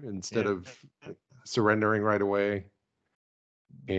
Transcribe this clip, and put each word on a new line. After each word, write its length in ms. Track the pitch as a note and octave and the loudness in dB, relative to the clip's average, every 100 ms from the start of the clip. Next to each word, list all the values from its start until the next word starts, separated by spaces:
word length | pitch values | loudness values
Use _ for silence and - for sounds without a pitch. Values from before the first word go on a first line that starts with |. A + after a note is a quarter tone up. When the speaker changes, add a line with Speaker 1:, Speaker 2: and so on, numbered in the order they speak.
Speaker 1:
instead 420 | C#3 G2 F2+ A2+ G#2 | -12 -10 -4 -2 0
Speaker 2:
Yeah. 20 | |
Speaker 1:
of 360 | F#2+ F2 - - _ - G2 _ - - | -2 -6 -20 -20 _ -20 -20 _ -20 -6
surrendering 580 | - G#2+ G#2+ G#2+ G#2+ | 0 4 4 4 2
right 180 | G#2+ G#2 | 2 2
away. 460 | G2+ G2+ G2+ G2+ F#2 _ _ _ _ _ _ _ _ _ _ - - | 2 2 0 -2 -6 _ _ _ _ _ _ _ _ _ _ -20 -4